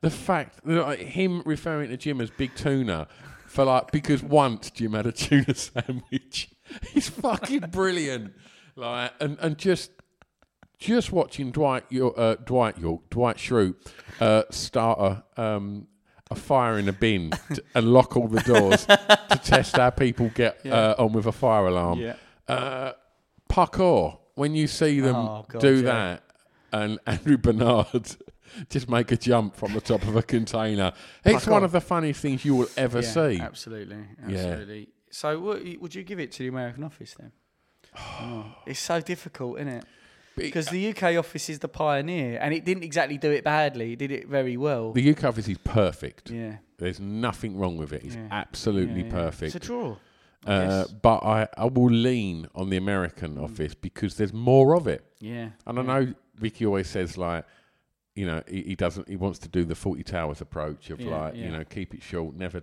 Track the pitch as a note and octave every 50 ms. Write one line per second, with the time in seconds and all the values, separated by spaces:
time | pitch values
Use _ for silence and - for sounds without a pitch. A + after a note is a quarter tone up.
0 | - D#3+ D#3 - - - F#3+ D#3+ C#3 - _ - _ - E3 E3+ D#3+ C3+ C#3+ G#2
1 | F2+ C3+ B2+ F3 F#3+ F#3+ F3+ F3 - D#3 D#3 D3 - E3 D#3+ D3+ D3 A#2 A#2+ B2+
2 | - D3+ D3 C3 A#2+ A2 - - C#3 B2 - - - D3 C#3 C3+ C3 A2 F2+ D#2+
3 | D#2 - - - - - - - - - - - C#3 C3+ B2+ B2+ B2 - - D3
4 | C#3+ - D3+ C3 C3+ C#3 C#3 D3+ C#3+ C3 A#2 G#2 - - _ - A#2 A2 G#2+ A2
5 | G2+ A#2 A2+ - - - D3+ C#3+ C#3+ - C3+ - - - _ B2 A#2+ - B2+ B2+
6 | - _ - C3+ - _ - - - - _ _ _ - - - - - - -
7 | - - - - - C4+ A3 F#3+ - - C4 C#4+ F3 E3 F3 F#3+ F#3+ F#3+ F#3 F3
8 | D#3+ C#3+ C3 B2 G#2+ G2+ - - - - - - _ _ _ - B2 A#2 A#2+ A#2+
9 | B2 B2 - - D#3 D3 D3 - - D#3+ D3+ D3 - G3 F3+ E3 - - _ _
10 | - _ _ _ - _ _ _ _ _ _ _ - _ _ _ - - A3+ A#3+
11 | G#3+ - F#3+ F3+ D3 - - - C#3 B2+ A#2+ D3 D3+ C#3 C3 B2+ - - B2+ B2+
12 | B2+ B2 A#2 - A#2 A2+ A2+ - B2 - B2 B2+ A#2+ A2 G2 - E2 E2 E2 E2
13 | _ _ - A#2 A#2+ A#2+ A2 - - - B2+ A#2 G2+ F#2 F2+ _ _ - - -
14 | - - - - A2+ A2 A2 A2 G#2+ - - - - - - B2+ A2+ A2+ A2+ -
15 | G2+ G2 G2 G#2 - _ _ - A#2 A2 G#2+ G#2 G2+ G2+ G2+ G#2 G2+ _ _ _
16 | _ _ _ _ _ _ - - - - D3 C3+ B2 A#2 A2+ G#2+ G2+ G2 F#2+ G2
17 | - A2+ G#2+ F#2+ E2+ D#2+ - - - - - - - _ _ B2+ A2+ A2+ A#2+ B2+
18 | B2+ - - B2+ A#2+ A2 A2 A2+ A2 B2 B2 A2 G2+ G2 G2+ G3+ - - G3+ G3+
19 | - - G#3+ G#3 - - G#3 - - - - F3+ - - - - B2 B2 - -
20 | C#3+ B2 A#2 - A#2 A2+ A2 - A#2+ A2+ - - - C3+ B2+ A2+ A2 A2 A2 -
21 | B2+ A2 A2 A2+ G#2 A2+ A2+ - - B2+ A2 G#2+ G2 F#2 F2+ F2+ F2 F2 F2 -
22 | A#2+ A2 A#2 - - - _ _ _ - B2+ B2+ B2+ C3+ C3 B2+ C3 C3+ - _
23 | _ _ _ _ _ _ _ _ _ _ - - F3 D#3 - - F#3+ F3+ D#3+ A2
24 | E2+ G2 F#2+ - _ _ _ - C#3 D3 D3+ D#3 D#3 D3 - - E3 D#3 D3 C#3+
25 | C3 C3 B2+ B2 A2+ A2 G#2+ G#2+ A2 - - A#2 A2+ C#3 C3+ C3 B2+ B2 B2 A#2
26 | G#2 F2+ F2 - _ _ _ _ _ _ _ _ _ _ - G#2+ G#2+ G#2 G#2+ -
27 | _ - G#2+ - - D3+ D3 B2 G#2 A#2 A2+ G#2+ A#2+ A#2+ B2+ A2 - - - B2+
28 | G#2+ - - - - - - _ _ - - - F3 - - C#3 B2 A#2+ A#2+ A#2
29 | A#2+ - B2 A2+ - A#2+ B2 A#2 A2 G2+ - - - G#2 G2+ G#2+ - - A#2 -
30 | F2+ G#2+ G#2+ A2+ A2+ - - A#2 A2+ G#2 - A2+ A2 A2 G#2+ G2+ G2 F#2 - -
31 | - - - - _ F#3+ A3 B3+ - G#3+ G#3+ G#3 G3 F3+ E3 F3+ E3 - F#3 E3+
32 | D#3+ D#3 C#3 - - D3 C3+ C3 - C#3+ C#3 B2+ B2 A2 - - C3+ B2 A#2+ A#2+
33 | A#2+ A2+ A2+ E3 D#3+ D3 A2+ F2 E2+ A2+ - - - - A2+ G#2+ G#2 G2 G2+ G#2+
34 | G#2 G2 G#2+ - - - G2 F#2 F#2 F2+ F2 - G#2 G2+ G#2+ G#2+ G#2 - _ _
35 | _ _ - - - D3+ D3+ D#3+ F3 G3+ G#3 - - F3+ E3+ - F3 E3+ D3+ F#3
36 | F#3+ E3+ G#3 F3+ D#3 B2+ - - C3 B2+ B2+ C3 B2+ A#2+ A#2+ B2+ D3+ D#3 - _
37 | - - - _ - A#2+ _ _ _ _ _ _ _ _ _ _ _ _ _ -
38 | - - - - A#2 A#2+ A#2+ A2+ G#2+ G#2+ B2 - - - C3+ - - - E3+ E3+
39 | D#3+ - F3+ E3 - D#3+ _ - C3+ B2 A#2+ - C#3+ C#3+ B2+ A#2+ - _ _ _
40 | _ _ _ _ _ _ _ - - D3 - E3+ D#3 D3 F3 F#3 F#3+ G#3+ G#3+ -
41 | F#3+ F3+ E3+ E3+ D#3+ - - D#3 - - D#3 C#3+ - D3+ - - D#3 D3+ C#3+ C#3
42 | C#3 D#3+ F3+ F3 C#3 B2 A#2 A#2 - D3 D3+ E3 D#3+ E3+ F#3 F#3+ E3+ E3 C#3+ E3+
43 | D3+ C3+ D3 C#3+ - D3+ D3 C#3 - D3+ D3+ D3+ D#3 D3 C3+ B2 A2+ A2+ A#2 B2
44 | C#3+ C#3 C3+ B2+ - B2+ C#3 C#3 C3 B2+ B2 A#2+ C3+ D3+ C#3+ A#2+ A2+ A2+ A2+ B2
45 | B2+ C#3+ D3+ - - C#3 A#2 A2 G#2 G#2 F#2 - _ - - A2+ G2+ F2+ D2+ -
46 | - C2+ - - _ - A#2 A#2 A2+ A2 G#2+ G#2 _ _ _ _ F2 F2+ F#2 F2+
47 | G2 G2 G#2 A2 A#2 A#2+ G2+ - - A2+ F#2+ F#2+ G2 F2+ F2 E2 D#2 C#2+ D2+ D2+
48 | - - A#2+ A#2 A2 G#2+ G#2 G#2 - - - - - A2+ G#2 G2 F#2 E2 D#2+ F2+
49 | F2+ E2+ - F2+ E2+ E2 D#2 - - D#2 D2+ - - - A#2+ A#3+ A#3 D3 A2 -
50 | _ _ _ _ _ _ _ _ _ - G2+ G2 F#2 F#2+ G2 F#2+ F#2 - - G#2
51 | _ A#2 A2+ G2 - - A2 A2 A2 G#2+ - - A2 A#2+ C3+ B2+ B2 B2 A#2 A2+
52 | A2+ B2+ B2+ A#2+ G#2+ F#2+ F2 D#2+ D#2+ - _ - F#2+ G2 F#2+ F#2 F#2 G2+ G2+ F#2+
53 | F2+ E2+ - - - E2 D2+ C#2 C#2+ D2+ - - D#2+ D2 - _ - F#2 _ -
54 | - G2+ - - G#2+ G2 F#2+ A2 A#2+ B2 B2+ C3+ C3+ C3+ D#3+ F3 D#3+ A#2+ D#2 -
55 | - _ _ _ G#2+ G#2+ A#2+ A#2+ A2+ A2+ G#2+ _ _ - A#2 B2 B2+ B2+ C3 C3+
56 | C3+ B2+ - _ _ _ _ - A2 A2 - - A#2 G#2+ G2+ G2 F#2+ E2+ - G#2
57 | F#2 E2+ - - F2+ F2 E2+ E2 D#2 _ _ _ _ _ _ _ _ _ _ _
58 | _ _ _ - G2 F2+ D#2+ D#2+ - - - G2 - - G2 F2 G2+ F2 E2 G2
59 | - - F#2+ F#2 F#2 G2 E2+ - - E2 - F2+ F2 E2 E2+ - - G2+ F2+ C2+
60 | - - - F2 E2 D#2 D2 - D#2 - - D#2+ D#2 D#2 D2+ - _ - D#2+ D2
61 | - D#2+ D#2+ D#2 D#2 D#2 - A#2 A2+ F2 E2 D#2+ D#2 - - G#2+ F#2+ - - -
62 | - - - F2 E2 E2 C2+ D#2 F#2 F2+ E2 F2+